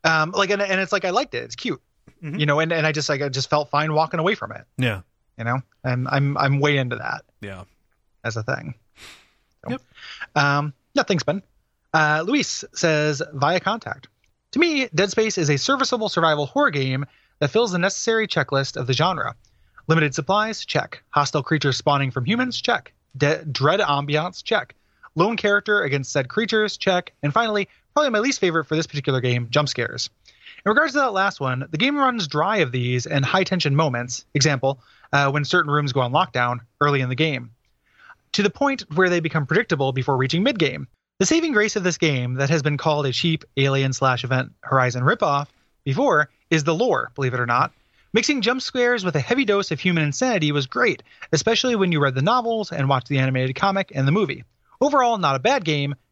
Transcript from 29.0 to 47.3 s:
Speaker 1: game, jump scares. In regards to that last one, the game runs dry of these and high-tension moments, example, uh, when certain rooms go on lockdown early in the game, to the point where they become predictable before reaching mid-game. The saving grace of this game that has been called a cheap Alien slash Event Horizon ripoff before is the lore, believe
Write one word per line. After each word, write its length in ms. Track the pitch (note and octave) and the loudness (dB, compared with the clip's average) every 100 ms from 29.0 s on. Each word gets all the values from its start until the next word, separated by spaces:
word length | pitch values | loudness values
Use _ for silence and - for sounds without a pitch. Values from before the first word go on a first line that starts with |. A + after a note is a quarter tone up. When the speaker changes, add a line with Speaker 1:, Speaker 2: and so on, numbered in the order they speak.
| C#3 C3 | -2 0
Speaker 1:
game, 280 | B2 B2 A#2 | 0 0 0
jump 180 | B2+ D3+ | 0 0
scares. 420 | - A#2 - - _ _ _ - - | -2 -6 -6 -10 _ _ _ -20 -6
In 60 | G3 | 0
regards 220 | A3 D#4 | 2 2
to 40 | C4+ | 2
that 120 | C4 | 0
last 280 | F#3+ G3 - | 2 -2 0
one, 280 | C3+ B2+ C3+ | -4 -4 -4
the 60 | D#3 | -2
game 180 | B3 D4 | 0 2
runs 300 | C4+ A#3+ D#3+ | 0 0 -4
dry 320 | D3 F3 G#3+ | -2 0 2
of 140 | C#3+ | 0
these 340 | B2+ B2 B2 - | 0 -2 -2 0
and 180 | C#3+ | -2
high-tension 520 | C3+ F#3+ F#3 F#3 D3+ C#3 | 0 0 0 0 0 2
moments, 480 | D#3+ A#2+ B2 - - | 2 0 -6 -10 -4
example, 460 | D3 C#3+ C3+ C3+ C#3 _ _ - | 0 2 2 0 -2 _ _ -2
uh, 180 | C#3+ C#3 | 2 2
when 140 | C#3+ | 0
certain 260 | C#3+ F3+ D3+ | 2 2 2
rooms 220 | D3 C#3+ | 0 0
go 80 | C3 | 0
on 100 | B2 | 2
lockdown 500 | C#3+ F#3 B2+ B2 A#2+ - _ | 2 0 0 -2 -2 -10 _
early 220 | D3 C#3 | 2 2
in 60 | B2+ | 0
the 40 | |
game, 360 | B2+ D#3+ C3+ A#2+ _ _ _ _ _ - - _ | 0 0 -2 -8 _ _ _ _ _ -20 -20 _
to 100 | - | 0
the 80 | G#3 | 0
point 320 | - C#4 C4+ - | 2 -2 -2 -6
where 160 | D3+ F#3 | 2 2
they 100 | F3 | 2
become 260 | D#3+ D#3+ C#3 | 0 -4 0
predictable 460 | D#3+ A#3+ D3+ C3+ | 0 0 0 0
before 240 | C3 B2+ C3 | 0 0 0
reaching 260 | C3 E3 | 2 2
mid-game. 460 | A3 A#3 D3 D3 C3+ _ _ _ | 0 2 0 -2 -12 _ _ _
The 60 | G3 | 2
saving 260 | D#4+ E4 | 2 2
grace 240 | A3+ G#3 G#3 | 2 2 0
of 80 | |
this 140 | F3+ E3 | -2 0
game 360 | D#3+ C3+ B2 | 0 0 -2
that 160 | B2+ C#3 | -2 0
has 120 | D#3+ | 2
been 140 | C#3+ D3 | 0 0
called 280 | E3 D3 C#3 | 0 0 0
a 60 | |
cheap 320 | A#2+ E3+ D#3+ - - | -2 -2 -2 -4 -2
Alien 360 | C3+ C3+ C3+ | 0 2 0
slash 320 | C3 C3+ B2 | 0 0 0
Event 280 | B2 B2+ B2+ _ | 0 -2 -2 _
Horizon 420 | - C3+ B2+ B2+ | -2 2 2 0
ripoff 420 | B2 A#3 F#3 C#3+ C#3+ _ _ _ | 0 0 0 0 -4 _ _ _
before 440 | - C3+ C#4 D#3+ D3+ _ _ | -4 0 4 4 2 _ _
is 140 | D#3+ | 0
the 100 | D3 | 2
lore, 380 | E3 B3 C#3+ A#2 | 0 2 0 -2
believe 200 | - C3 | -4 -2